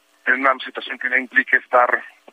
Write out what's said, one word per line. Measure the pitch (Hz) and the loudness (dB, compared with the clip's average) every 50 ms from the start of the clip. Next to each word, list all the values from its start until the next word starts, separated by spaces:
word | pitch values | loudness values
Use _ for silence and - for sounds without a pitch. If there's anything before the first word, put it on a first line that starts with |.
| _ _ _ _ - | _ _ _ _ -2
en | 127 127 131 | -2 0 2
una | 135 135 131 127 - | 2 0 0 0 -6
situación | 131 - 113 - - 135 120 | -12 -12 -12 -12 -10 -10 -8
que | - 127 | -4 -2
no | 127 | -2
implique | 123 123 117 - 127 - - 131 | -2 -2 0 0 -2 0 2 0
estar | 123 - _ - 123 123 120 120 113 - - - _ _ - | -2 0 _ 4 4 4 4 2 0 -2 -8 -20 _ _ -20